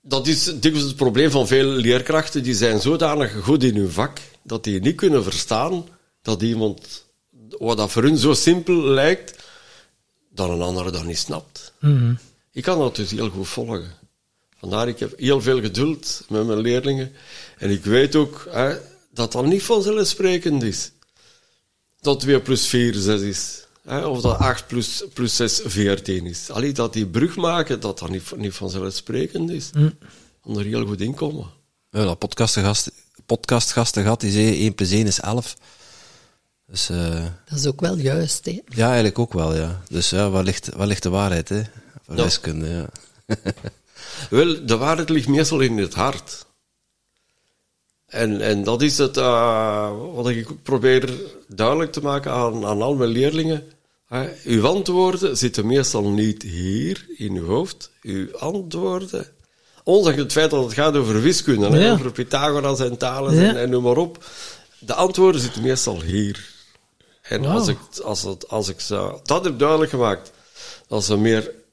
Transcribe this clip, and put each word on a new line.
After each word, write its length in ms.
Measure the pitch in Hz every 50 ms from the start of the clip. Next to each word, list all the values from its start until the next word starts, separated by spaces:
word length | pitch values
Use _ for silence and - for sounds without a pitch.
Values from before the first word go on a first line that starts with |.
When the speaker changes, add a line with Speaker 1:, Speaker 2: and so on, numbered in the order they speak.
Speaker 1:
Dat 260 | _ - 131 135 127
is 180 | 147 165 160 -
dikwijls 380 | 180 165 131 101 160 156 151 143 139
het 80 | 127
probleem 340 | - 139 123 104 123 151 156
van 160 | 135 143 127
veel 200 | - - 139 135
leerkrachten. 760 | 139 135 131 117 117 120 127 123 - 156 160 156 - - 147
Die 120 | 123 123 123
zijn 260 | 101 113 117 110 104
zodanig 520 | 101 135 160 160 165 151 147 151 139 107 101 107
goed 200 | 90 110 151 147
in 140 | 123 127 107
hun 140 | 104 98 92
vak, 280 | 80 85 120 143 - - - - - _
dat 220 | _ - 113 113 -
die 160 | 110 101 95
niet 160 | 95 135 170
kunnen 260 | - - - 151 131
verstaan 640 | 101 92 87 82 - - 113 110 131 160 190 175 170 - - _ _ _ _ _
dat 200 | _ - 110 -
iemand, 640 | 107 117 117 113 110 107 95 85 - - - - - _ _ _ _ _ _ 123 110 110 - -
wat 180 | 113 113 117
dat 140 | 107 107 98
voor 120 | - 117
hun 140 | 117 143 160
zo 160 | 143 113 147 143
simpel 400 | - - 165 170 180 165 - 180
lijkt, 720 | 170 147 135 135 135 139 156 185 185 - - - - - - - - - - - - _ _ _ _ _ _ _ _ _ _ _
dat 140 | - 95 87
een 140 | 87 85
ander 300 | 87 90 90 92 90 92
dat 120 | 87 87 82
niet 140 | 85 85 80
snapt. 540 | - - 73 80 76 _ _ - - - _ _
Speaker 2:
Mhm. 360 | - 147 143 131 123 117 123 117 - - _ _ _ _
Speaker 1:
Ik 100 | _ 131
kan 160 | 123 180 185 165
dat 180 | 143 127 -
dus 140 | - 107 87
heel 180 | 101 110 113 107
goed 180 | 85 95 95 87
volgen. 440 | - - 120 117 113 90 85 87 82 _ _ _ _ _ _ _ _ _ _ _ _ _
Vandaar, 300 | - 92 98 104 117 120
ik 100 | 117 -
heb 200 | - 107 - -
heel 220 | - 127 139 139
veel 200 | 104 123 131 127
geduld 640 | 107 110 90 107 135 156 160 - - - - - - -
met 180 | 107 107 110
mijn 120 | 117 110 104
leerlingen. 520 | 113 117 120 127 131 139 139 135 131 131 - - - - - - - - - _
En 120 | - 101
ik 140 | 101 92 78
weet 320 | 101 110 127 139 143 151
ook, 300 | 156 147 143 147 - - -
hè, 240 | - 113 127 139 147 143 - - - _ _ _
dat 220 | _ 120 117 110
dat 120 | - 123 127
niet 160 | 147 180 196
vanzelfsprekend 1000 | 196 - 233 214 190 202 214 214 190 - - - 196 185 180 170 175 170 151 139
is. 280 | 123 107 92 - - - _ _ _ _ _ _ _ _ _ _ _ _ _ _ _ _ _ _ _ _ _ _
Dat 200 | - 147 139 139
twee 200 | 123 135 143 131
plus 260 | 131 - 131 117 -
vier 280 | - - 123 120 120 104
zes 260 | 104 95 101 107 101
is. 460 | 98 101 95 - - - - - - _ _ _
Hè, 220 | _ - 127 143 -
of 160 | 156 135 123
dat 180 | 113 120 113 107
acht 280 | - 127 127 - -
plus, 380 | - - 120 113 - - - - 131 -
plus 220 | - 123 113 -
zes 240 | - 120 110 - - -
veertien 640 | - 87 104 104 101 98 95 - - 95 92 87
is. 240 | 87 85 - - -
Allee, 220 | - 104 123 147
dat 200 | 139 127 117 113
die 140 | - 110 107
brug 300 | 95 85 120 143 180 170
maken, 440 | 202 175 170 170 175 156 - 135 104
dat 180 | - 104 95 -
dat 120 | - 82
niet, 260 | 92 92 85 - -
niet 180 | - 104 101 92
vanzelfsprekend 960 | - 98 92 87 95 95 95 95 - - - 117 123 151 170 - 165 165 170
is. 200 | 175 156 139 - -
Speaker 2:
Mm. 160 | 147 147 156 156 - - - - - - _ _ _
Speaker 1:
Om 160 | _ - 107 104
er 60 | 101
heel 220 | 104 110 117 113
goed 140 | 101 104 92
in 140 | 98 117 135
komen. 320 | 131 160 147 151 151 - 85 - _ _ _ _ _ _ _
Speaker 3:
Ja, 140 | - 104 107
dat 140 | 92 85 -
podcastgast, 720 | - - - - 120 107 - 107 98 101 107 - - - - _ _ _ _ - _
podcastgasten 760 | _ 117 - - - 131 117 - - - - 117 - - 107
gehad, 180 | 98 107 117 -
die 120 | - 104
zei 280 | 98 104 107 113 104 71
één 140 | 101 110 95
plus 160 | - 101 87
één 160 | 95 107 113
is 140 | 104 92 -
elf. 360 | - - 110 123 120 - - - _ - - _ - - - - - - - - _ _ _ _ _ _ _ _ _
Dus, 220 | _ 87 90 - -
eh, 360 | 87 87 85 82 82 82 82 85 87 - _ -
Speaker 4:
Dat 100 | 151 143
is 80 | 135
ook 140 | 147 135 143
wel 160 | 180 170 190
juist, 480 | 175 139 135 139 165 165 147 - - -
hè? 160 | - 175 208 - -
Speaker 3:
Ja, 160 | - 117 113
eigenlijk 320 | 120 127 120 110 104 95 -
ook 140 | 120 -
wel, 220 | - 87 80 78 80
ja. 280 | 78 80 82 87 92 90 -
Dus 220 | - 87 87 -
ja, 200 | - 92 104 101
waar 140 | 95 95 92
ligt, 240 | 95 90 - - - -
waar 100 | - 98
ligt 160 | 101 101 -
de 60 | - 90
waarheid, 380 | 90 98 101 98 90 82 80 -
hè? 140 | 98 104 110 107 - - _ - _ - _
Voor 100 | - -
Speaker 1:
Ja. 60 | -
Speaker 3:
wiskunde, 460 | - - - - - - 80 78 80 78
ja. 180 | 85 85 80 - - - - _ _ _ _
<laughs> 140 | - 110 - - 95 101 - - - - _ _ _ _ - - - - - 143 -
Speaker 1:
Wel, 360 | 101 123 160 170 160 - 151
de 100 | 120 113
waarheid 320 | 113 131 151 165 160 165 156
ligt 200 | 160 156 120 113
meestal 320 | 139 147 156 143 160 139
in 180 | 135 123 117 107
het 160 | 98 - -
hart. 520 | - 104 135 - - - - - - - _ _ _ _ _ _ _ _ _ _ _ _ _ _ _ _ _ _ _ _ _ _ _ _ _ _ _ _ _ _ _ _
En, 340 | _ - 113 117 110 104 98
en 240 | 107 107 107 101 98
dat 180 | 101 117 120
is 160 | 143 151 139 -
het, 180 | 143 131 135
eh, 760 | - 127 127 120 117 117 117 113 110 110 110 104 104 104 104 104 104 123 175 180
wat 140 | 120 120 123
ik 220 | 120 113 113 -
ook 120 | - -
probeer 480 | _ - 135 123 107 131 127 - - 127 127 - 202 170 - - - _
duidelijk 440 | 104 92 110 117 135 160 165 156
te 80 | - 151
maken 320 | 143 143 139 143 139 139
aan, 320 | 123 123 123 117 110 113 104
aan 160 | 104 107 101
al 120 | 110 131 147
mijn 160 | 135 123 117
leerlingen. 520 | 113 117 131 147 151 160 160 160 160 151 - - - _ _ _ _ _ _
Hè, 220 | _ 120 127 135 - - - -
uw 220 | - 120 110 104
antwoorden 720 | 135 180 202 190 - 180 180 185 185 180 175 185 196 131
zitten 300 | - 127 123 - - 101
meestal 360 | 110 127 139 131 - - 113
niet 400 | 101 104 101 104 107 107 104 107
hier 640 | - 101 85 85 90 92 98 113 139 170 196 - - - 339
in 160 | - 107 104 95
uw 100 | 92 82
hoofd. 440 | 82 98 131 175 190 - _ - - _ _
Uw 340 | _ 113 95 95 95 - - -
antwoorden, 880 | - 151 180 202 190 165 156 165 185 190 185 185 190 185 - - - - _ _ _ _ _ _ _ _ _ - _
ondanks 340 | - 180 208 202 165 139 139
het 140 | 143 -
feit 180 | - 156 156 156
dat 140 | 151 143 127
het 80 | 117
gaat 240 | 107 135 147 156 147
over 240 | 143 127 110 107 107
wiskunde, 460 | 117 160 185 - - - 131 104 101 101
hè, 160 | 135 156 190
Speaker 2:
Ja. 80 | 226
Speaker 1:
over 200 | 240 175 123 127
Pythagoras 680 | 113 - 123 - - 135 143 151 143 143 139 139 139 127
en 160 | 131 123 120
Thales 380 | 117 - 127 127 135 139 139 156
Speaker 2:
Ja. 60 | 160 180 208
Speaker 1:
en, 80 | 226
en 140 | - 120 127
noem 120 | 123 123
maar 140 | 123 123 123
op. 280 | 147 175 170 170 - - - - - - - - - - _ _ _
De 160 | - 107 -
antwoorden 460 | - 180 185 185 - 185 185 175 143
zitten 220 | 123 127 - 110
meestal 380 | 117 127 131 123 - 120 104 85
hier. 480 | 80 82 90 104 104 101 101 - - - - - - _ _ _ _ _ _ _ _ _ _ _
En 200 | _ - - 107
Speaker 2:
Wauw. 160 | 135 143 180 226
Speaker 1:
als 100 | 226 170
ik, 100 | 101 - - - - - -
als 180 | - 104 -
het, 260 | - 95 95 87 - -
als 200 | - 110 101 98
ik 120 | 92 -
ze, 400 | - - 104 101 95 98 - -
dat 220 | - - 147 175 185
heb 140 | 175 139 117
duidelijk 320 | 139 147 160 156 156 156
gemaakt, 400 | - 127 123 110 98 90 - - _ _ _ _ _ - - - - - _
dat 180 | _ - 107 101
ze 120 | - 107
meer 340 | 101 107 117 113 110 110 - - - _ _